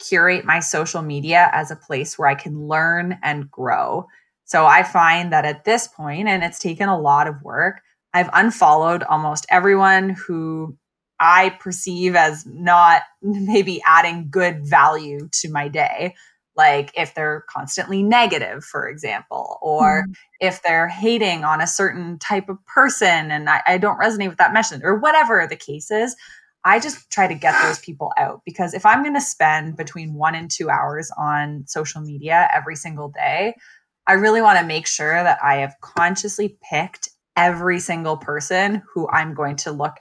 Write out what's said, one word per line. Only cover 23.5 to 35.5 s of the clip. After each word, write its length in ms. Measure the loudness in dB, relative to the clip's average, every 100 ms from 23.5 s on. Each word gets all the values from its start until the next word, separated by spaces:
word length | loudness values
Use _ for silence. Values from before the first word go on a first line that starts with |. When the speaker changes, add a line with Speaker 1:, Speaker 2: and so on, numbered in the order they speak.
| 0 2
Speaker 1:
I 120 | 2
don't 200 | 0 0
resonate 280 | -2 0 -4
with 100 | 2
that 140 | 2
message 280 | 2 0 -4
or 140 | -2 2
whatever 480 | 4 4 4 0 -2
the 100 | -8
case 340 | -12 -14 -4
is, 260 | -4 -4 -8 -20 -20 _ _
I 160 | 0 2
just 300 | 0 -12 -8
try 180 | -2 -2
to 60 |
get 260 | 0 0 2
those 160 | 0 -2
people 340 | -10 -10 -4 -2
out, 260 | -2 -4
because 300 | -14 -6 -6
if 100 | 2
I'm 200 | 4 4
gonna 160 | 2 -2
spend 560 | -4 0 0 0 -4 -10
between 380 | -12 -12 -12
one 200 | -2 -2
and 160 | -2 -8
two 180 | -8 -2
hours 420 | -2 -2 -6 -10 -6
on 480 | -4 -2 -4 -10 -10
social 320 | -8 -8 -10
media 480 | -12 -10 0 2 4
every 220 | 0 -4
single 340 | -12 -12 -12 -12
day, 460 | -6 -4 -2 -4 -6 -20 _ _ _ 2
I 60 |
really 280 | 4 4 6
wanna 220 | 6 4
make 240 | 2 -4 -4
sure 340 | -4 0 2
that 160 | 2 2
I 140 | 2